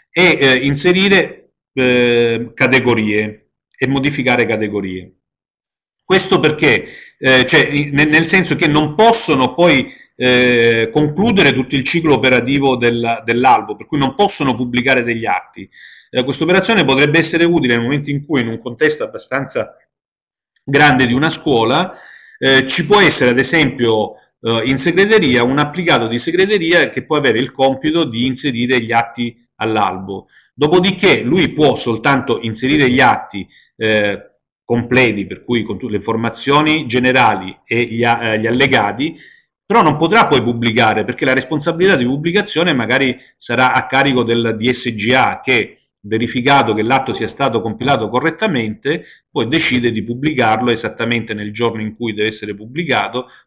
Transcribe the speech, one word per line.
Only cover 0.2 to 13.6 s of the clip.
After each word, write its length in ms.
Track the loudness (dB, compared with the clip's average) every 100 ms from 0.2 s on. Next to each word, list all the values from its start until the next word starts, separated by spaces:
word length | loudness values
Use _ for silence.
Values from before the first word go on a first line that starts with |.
| 2 4
eh, 140 | 2 2 0
inserire, 880 | 0 0 2 4 2 0 -8 _ _ _
eh, 800 | -2 2 2 2 2 2 0 -6
categorie 960 | -2 2 2 2 0 0 -2 -4 -10 _ _ _ _
e 80 | -2
modificare 580 | 0 -2 -2 -2 0 0
categorie. 760 | -2 -4 -4 -6 -10 -14 _ _ _ _ _ _ _ _ _
Questo 360 | -2 0 2 0
perché, 460 | 0 0 2 0 -2 -18 -20 _
eh, 280 | 2 2 4
cioè, 220 | 2 2
i-, 200 | -2 -2
ne-, 140 | 0 2
nel 220 | 2 2
senso 240 | 0 0 0
che 120 | 0
non 280 | 0 0 2
possono 580 | 4 4 0 0 0
poi, 400 | 2 2 2 -2 -10 -20 -2
eh, 720 | 2 4 4 4 4 2 0
concludere 640 | 0 0 0 2 4 4
tutto 220 | 2 -2 -2
il 100 | -2
ciclo 300 | 0 2 2
operativo 600 | 4 2 0 0 0 2
del, 460 | 0 0 -2 -4
dell'albo, 520 | -2 0 4 2